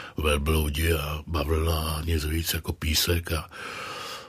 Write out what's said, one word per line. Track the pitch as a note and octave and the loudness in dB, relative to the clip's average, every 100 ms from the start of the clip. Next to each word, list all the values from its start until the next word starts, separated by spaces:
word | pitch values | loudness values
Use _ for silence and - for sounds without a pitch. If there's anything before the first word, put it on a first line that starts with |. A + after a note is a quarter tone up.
| - - | -8 -2
velbloudí | D#2+ C#2+ C#2+ D#2 D2 D2 E2 | 2 2 4 2 2 2 2
a | D2+ D2 D#2 - | 2 0 -6 -2
bavlna | E2 D2 D#2+ D#2+ D#2+ | -2 2 2 2 2
a | D#2+ D2+ | 0 -2
nic | D#2+ D#2+ | 0 0
víc, | D2+ E2 E2+ | 2 0 0
jako | E2 - | -2 -4
písek | - D#2+ D2+ - F2 F2 | -2 0 2 4 2 2
a, | D#2 - - - - - - - - | -4 -4 -12 -10 -10 -10 -10 -10 -12